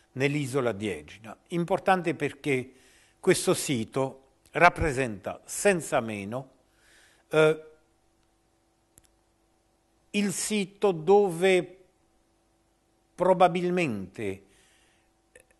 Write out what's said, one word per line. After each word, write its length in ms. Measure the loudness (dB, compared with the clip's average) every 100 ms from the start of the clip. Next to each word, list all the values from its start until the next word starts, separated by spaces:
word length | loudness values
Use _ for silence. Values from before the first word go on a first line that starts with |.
| _
nell'isola 580 | -4 -2 -2 -4 -2 -2
di 180 | -4 -6
Egina. 460 | -8 -12 -20 -20 -20 _
Importante 640 | -6 -2 -2 0 0 0
perché 600 | -4 -6 -6 -2 -2 -4 -14 _ _ _ _
questo 340 | 0 0 2
sito 680 | -2 -2 -4 -4 -4 -6 -8 _ _ _
rappresenta 920 | 4 4 6 -2 -2 -4 -6 -10 -12 -12
senza 540 | -2 0 0 0 -2
meno, 520 | -2 -6 -8 -10 -12 _ _ _ _ _ _ _ _
eh, 340 | 4 4 2 -6 _ _ _ _ _ _ _ _ _ _ _ _ _ _ _ _ _ _ _ _ _ _ _ _
il 220 | -4 -4
sito 580 | -4 -4 -4 -4 -2 -2
dove 840 | 0 4 4 4 2 2 2 0 -10 _ _ _ _ _ _ _ _ _ _ _ _ _
probabilmente 1300 | -2 2 4 4 4 -2 0 -2 -4 -10 -8 -8 -8 -14 _ _ _ _ _ _ _ _ -20 _ _